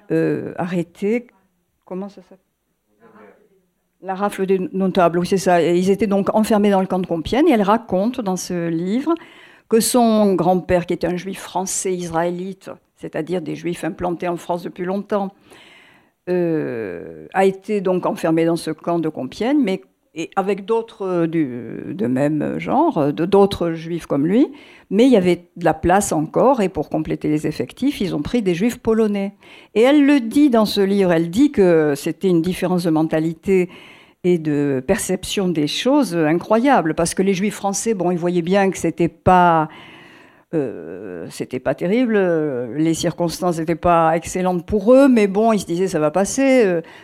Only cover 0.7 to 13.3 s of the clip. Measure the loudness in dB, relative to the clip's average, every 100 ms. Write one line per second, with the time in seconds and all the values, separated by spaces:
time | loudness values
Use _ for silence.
0.7 | -4 -6 -6 -4 -4 -6 _ _ _ _
1.7 | _ -14 -12 -12 -16 -20 -20 _ _ _
2.7 | _ _ _ _ -20 -20 _ _ _ _
3.7 | _ _ _ -10 -4 -4 -2 0 0 0
4.7 | -2 0 4 4 4 0 0 2 2 4
5.7 | 2 2 2 2 0 0 0 2 2 4
6.7 | 2 0 -2 -4 -6 -2 2 4 4 4
7.7 | 0 0 -2 -2 -4 -4 -6 -4 -6 -2
8.7 | -2 -2 -2 -2 -4 -6 -20 -20 -20 0
9.7 | 0 2 2 4 4 4 2 2 2 2
10.7 | 0 0 -4 -4 -4 -8 -12 -10 -8 -6
11.7 | -6 -4 -6 -4 -2 -2 -4 -8 -12 -16
12.7 | -20 _ _ -10 -8 -4